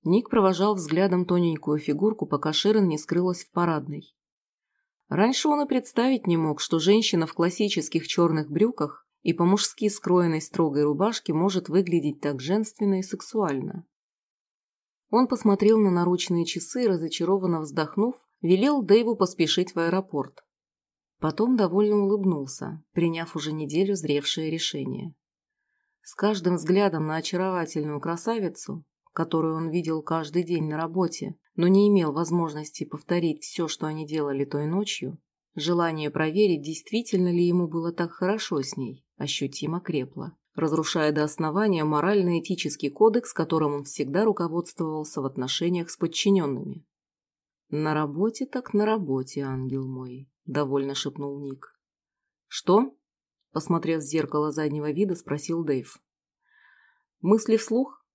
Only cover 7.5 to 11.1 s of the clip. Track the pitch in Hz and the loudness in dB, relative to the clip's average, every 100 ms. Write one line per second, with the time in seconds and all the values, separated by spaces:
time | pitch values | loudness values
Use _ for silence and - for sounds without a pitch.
7.5 | 180 208 190 147 170 - - 170 156 151 | 0 -2 0 -2 -4 -2 2 2 2 -2
8.5 | 147 226 - 147 - _ _ - 165 175 | 2 2 2 -6 -6 _ _ -2 2 4
9.5 | 202 - - 311 302 - 180 175 156 - | 4 2 0 0 0 2 4 4 0 -2
10.5 | - 160 139 147 147 202 | 0 0 2 2 2 0